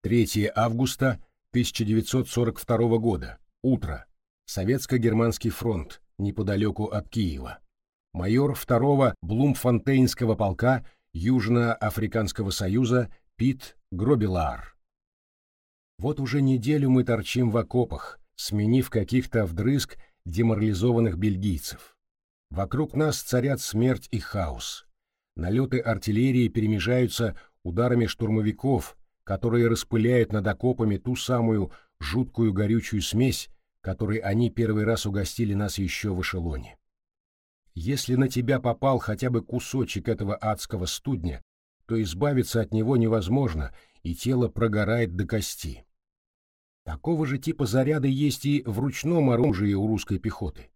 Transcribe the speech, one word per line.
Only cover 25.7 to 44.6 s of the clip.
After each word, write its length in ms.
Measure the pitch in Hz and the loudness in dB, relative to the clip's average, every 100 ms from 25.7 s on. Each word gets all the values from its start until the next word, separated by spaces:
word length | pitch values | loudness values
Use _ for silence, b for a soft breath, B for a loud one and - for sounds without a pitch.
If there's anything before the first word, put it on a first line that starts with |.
| 127 | -2
артиллерии 680 | 117 104 - 107 131 123 117 | -2 -2 0 2 2 2 2
перемежаются 920 | 117 110 107 113 127 123 - 113 B B B | 2 0 0 2 2 0 0 -4 B B B
ударами 420 | 90 87 123 120 | -6 -2 2 2
штурмовиков – 920 | 110 - 113 110 107 107 135 127 - - - _ - | 2 0 0 2 0 0 0 0 -2 -16 -20 _ -6
которые 420 | 98 120 117 117 | -2 0 2 4
распыляют 680 | 113 - 113 113 123 113 | 2 0 2 4 4 4
над 120 | 107 101 | 0 -2
окопами 520 | 101 123 127 110 98 | 0 -2 2 0 0
ту 180 | 123 123 | -2 -4
самую 560 | - 123 113 107 95 b b _ | 0 2 2 2 0 b b _
жуткую 540 | - - 127 - 113 | -4 -2 -2 0 0
горючую 480 | 95 104 113 - 107 | 2 2 0 0 -4
смесь, 480 | - 107 127 - - - _ _ | -2 2 2 0 -8 -18 _ _
которой 380 | - - 104 110 | -8 -4 -2 -2
они 320 | 98 104 120 | 0 0 0
первый 340 | - 113 107 | 0 0 2
раз 220 | 107 113 107 | 2 0 -2
угостили 480 | 98 95 - 113 | -2 -4 -2 0
нас 240 | 101 104 - | 0 -2 -2
еще 360 | 95 - 104 | -4 -2 -4
в 60 | 92 | -2
эшелоне. 560 | 90 92 82 67 58 - _ _ _ _ _ _ _ _ _ | -4 -4 -4 -6 -10 -20 _ _ _ _ _ _ _ _ _
Если 440 | 85 85 135 - 123 | -8 -4 -4 0 2
на 120 | 131 | 2
тебя 320 | 127 117 131 | 0 0 0
попал 380 | 127 117 135 123 | 0 0 0 0
хотя 320 | - 104 127 | -2 -4 0
бы 100 | 120 | 0
кусочек 680 | - 123 - 131 - - - | -2 -6 -4 -4 -2 -4 -2
этого 280 | 104 101 101 | -2 -2 -2
адского 480 | 110 104 - 101 | -2 -4 -6 -6
студня, 580 | 87 - - 117 82 67 - _ _ _ - | -6 -6 -4 -4 -4 -6 -14 _ _ _ -4
то 160 | 113 | -2
избавиться 580 | 101 85 147 131 113 117 | -2 -2 0 0 0 -2
от 140 | 104 | 0
него 240 | 110 110 131 | 0 2 2
невозможно, 760 | 113 110 85 131 127 80 67 b b b | 4 2 2 0 0 -2 -6 b b b
и 120 | 85 | -8
тело 340 | 85 123 127 117 | -4 0 2 0
прогорает 680 | - | 0